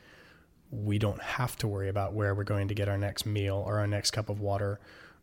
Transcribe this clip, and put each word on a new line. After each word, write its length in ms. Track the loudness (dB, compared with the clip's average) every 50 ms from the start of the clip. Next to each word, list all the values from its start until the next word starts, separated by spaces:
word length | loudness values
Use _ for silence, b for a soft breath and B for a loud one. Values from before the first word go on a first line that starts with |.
| B B B B B B B B B B B -20 -14 -10
we 280 | -8 -4 0 2 2 2
don't 220 | 2 2 0 -2
have 360 | -4 -4 -2 -2 -2 -2 -2
to 100 | -2 -2
worry 220 | -2 0 0 0 0
about 240 | 0 0 0 0 0
where 220 | 0 2 2 2
we're 100 | 2 0
going 240 | 2 2 2 2 2
to 60 | 0
get 140 | 2 2 2
our 100 | 2 2
next 280 | 0 0 -2 -2 -2
meal 380 | 0 0 0 2 2 0 0 0
or 120 | 0 0 2
our 80 | 2 2
next 240 | 2 0 0 0 -2
cup 160 | -2 -2 -2
of 100 | -4 -2
water. 400 | -2 0 0 0 0 0 -2 B B B B B B B B B